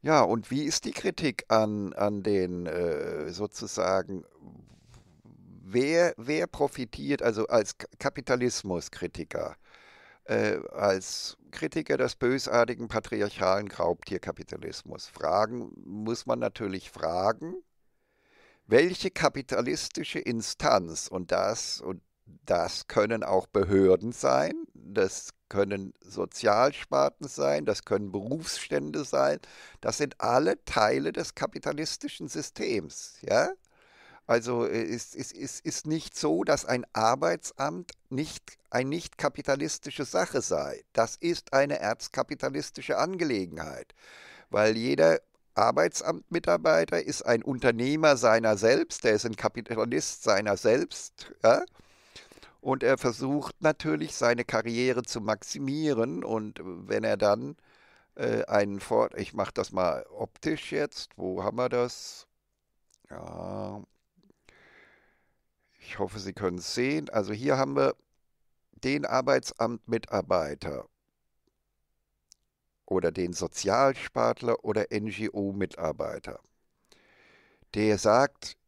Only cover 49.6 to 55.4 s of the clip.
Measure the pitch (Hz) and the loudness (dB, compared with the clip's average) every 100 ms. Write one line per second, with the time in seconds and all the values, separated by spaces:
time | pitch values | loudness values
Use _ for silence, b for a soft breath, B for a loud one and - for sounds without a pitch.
49.6 | 104 113 117 139 - - - 98 107 98 | -6 -2 0 0 -2 -4 2 2 4 2
50.6 | 117 123 160 - - _ - - 113 123 | 4 4 2 -8 -16 _ -20 2 6 6
51.6 | 359 B B B B B B B B B | 2 B B B B B B B B B
52.6 | - 131 123 131 127 113 135 143 135 - | -2 2 4 4 2 -2 -2 -2 -4 0
53.6 | 156 156 156 156 156 - 120 120 120 117 | 0 0 -2 -2 -4 2 2 2 0 -2
54.6 | 110 117 127 120 120 120 104 104 | -2 0 2 0 -2 -6 -2 -2